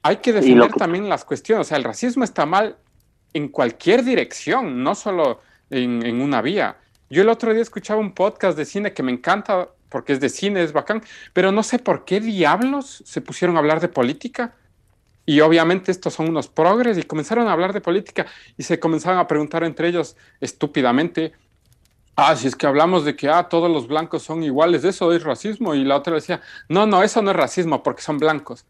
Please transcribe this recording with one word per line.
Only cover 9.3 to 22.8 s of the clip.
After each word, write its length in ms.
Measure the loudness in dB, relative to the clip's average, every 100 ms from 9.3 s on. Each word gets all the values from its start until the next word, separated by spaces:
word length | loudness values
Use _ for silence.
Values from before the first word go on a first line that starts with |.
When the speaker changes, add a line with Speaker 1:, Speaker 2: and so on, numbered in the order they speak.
| -2 0 -2 -4 _ _
Speaker 1:
porque 240 | -10 -4
es 60 | -2
de 100 | -2
cine, 320 | -2 -2 -2
es 100 | 0
bacán, 300 | -2 -2 -6 -6 -20 -4
pero 180 | 0 2
no 100 | 2
sé 160 | 0 -2
por 280 | -2 -4 -2
qué 140 | -4
diablos 840 | -2 0 2 2 0 -2 -8 -18
se 160 | -12 -12
pusieron 360 | -10 -4 0 2
a 20 |
hablar 220 | 2 0
de 80 | -2
política. 640 | 0 -2 -2 -10 -8 -10 _ _ _ _ _ _ _ 0
Y 160 | 4
obviamente 500 | 6 6 4 0 -2
estos 220 | -4 -6
son 140 | -4 -4
unos 200 | -4 -4
progres 500 | 0 2 2 0 -2
y 60 |
comenzaron 420 | -4 -8 -2 -2 0
a 60 |
hablar 200 | 0 -2
de 80 | -2
política 460 | -2 -2 -4 -8 -8 -12 -20 -14
y 80 |
se 160 | -4 -2
comenzaron 380 | 0 -2 0 0
a 80 | 0
preguntar 340 | 0 -2 -4
entre 240 | -4 -2 -2
ellos 300 | -2 -6 _ _ _
estúpidamente, 960 | -10 -6 -4 0 2 2 0 -4 -6 _ _ _ _ _ _ _ _ 2
"Ah, 180 | 2
si 140 | 2 -2
es 80 | 0
que 100 | 0
hablamos 380 | 4